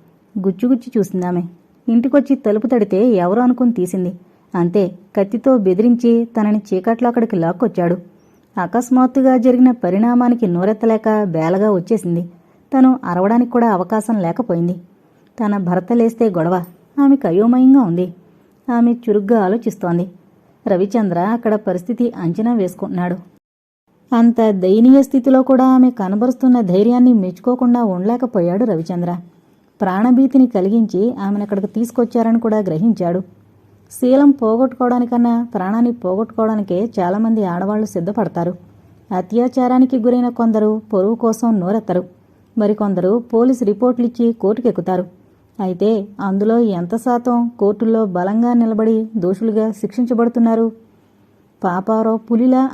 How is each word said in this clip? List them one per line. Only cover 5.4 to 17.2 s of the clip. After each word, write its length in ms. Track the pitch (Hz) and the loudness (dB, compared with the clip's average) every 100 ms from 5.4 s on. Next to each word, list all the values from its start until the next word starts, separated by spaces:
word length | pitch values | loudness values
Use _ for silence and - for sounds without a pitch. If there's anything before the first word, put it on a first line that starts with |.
| 269 254 | 0 2
బెదిరించి 680 | 190 180 240 240 240 233 233 | 2 2 2 2 2 0 0
తనని 360 | 220 214 214 208 | -2 0 -2 -2
చీకట్లో 360 | 185 226 226 240 | -4 -2 -2 0
అక్కడికి 260 | 240 220 185 | 0 -2 -2
లాక్కొచ్చాడు. 640 | 165 180 233 - 170 175 - _ _ _ _ - | -2 -2 -2 -2 -2 -2 -8 _ _ _ _ -8
అకస్మాత్తుగా 800 | - 233 247 254 254 269 262 254 | -4 -4 0 0 2 2 2 2
జరిగిన 340 | 254 247 254 | 2 4 4
పరిణామానికి 760 | 240 175 196 233 240 247 240 196 | 2 -2 0 0 0 0 0 0
నోరెత్తలేక 760 | 175 196 214 226 220 220 214 | 0 -2 0 0 0 0 -2
బేలగా 480 | 202 160 160 190 214 | -2 -2 -2 0 0
వచ్చేసింది. 600 | 190 180 226 175 170 175 - _ _ - 269 | 0 -2 -4 -2 -4 -6 -14 _ _ -4 2
తను 220 | 262 254 | 4 2
అరవడానికి 480 | - 175 196 240 247 | -2 -2 0 0 0
కూడా 180 | 240 233 | 0 2
అవకాశం 480 | 185 185 214 214 220 | 0 -2 -4 -2 -2
లేకపోయింది. 640 | 165 170 233 170 175 175 - _ _ _ _ - 208 | -2 -4 -4 -2 -2 -6 -12 _ _ _ _ -6 -4
తన 120 | 208 | -4
భర్త 360 | 175 180 185 | -2 -2 0
లేస్తే 360 | 233 226 226 226 | 0 0 0 -2
గొడవ. 340 | 170 170 180 170 - _ 285 | 0 -2 -2 -6 -18 _ 0
ఆమెకు 280 | 277 277 | 2 2